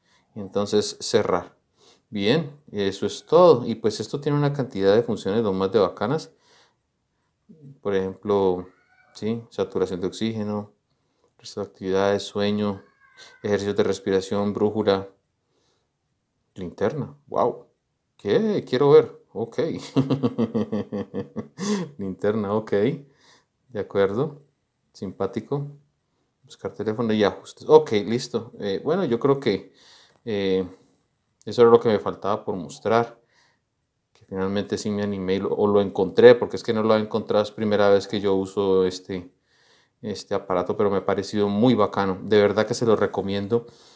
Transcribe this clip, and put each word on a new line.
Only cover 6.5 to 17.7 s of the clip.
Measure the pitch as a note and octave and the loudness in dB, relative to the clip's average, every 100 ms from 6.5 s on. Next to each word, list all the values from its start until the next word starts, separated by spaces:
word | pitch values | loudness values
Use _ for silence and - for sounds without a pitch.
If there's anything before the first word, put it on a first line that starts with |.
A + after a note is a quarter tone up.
| _ _ _ _ _ _ _ _ _ _ D#3+ C#3+ - | _ _ _ _ _ _ _ _ _ _ -20 -20 -10
Por | G2+ | -4
ejemplo, | F#2+ F#2+ F#2+ G#2 G2+ F#2+ F2+ F2+ _ _ _ _ | -2 -2 -6 -2 2 2 0 -6 _ _ _ _
sí, | - G#2+ A#2 A#2 | -10 -6 -6 -8
saturación | - F#2+ F#2+ F#2 F2 | -6 -4 -2 -2 -2
de | F#2 | -6
oxígeno, | - A2+ A2 G#2 G#2 G#2+ _ _ _ _ _ _ _ | -4 -6 -4 -6 -6 -8 _ _ _ _ _ _ _
registro | - G#2 | -14 -12
de | G2 | -12
actividades, | - F#2 F#2+ G2+ G2+ | -8 -2 2 2 0
sueño, | - G2+ G#2 G#2 G#2 G2 - _ _ - - - | -2 -4 -2 -2 -4 -6 -12 _ _ -20 -20 -10
ejercicios | G#2 G2+ G2+ G2+ | -2 -2 0 0
de | |
respiración, | G2 F#2+ G2+ F#2+ F#2 G2+ G2+ | 0 -2 0 0 0 -2 -2
brújula, | G2+ G#2 A2 G2+ G2 F#2+ _ _ _ _ _ _ _ _ _ _ _ _ _ _ - | 0 0 0 0 0 -2 _ _ _ _ _ _ _ _ _ _ _ _ _ _ -14
linterna. | F2 - G2 D3 - - - | -12 -4 -4 -4 -8 -12 -6
Wow. | - A#2+ - - | -2 0 -2 -14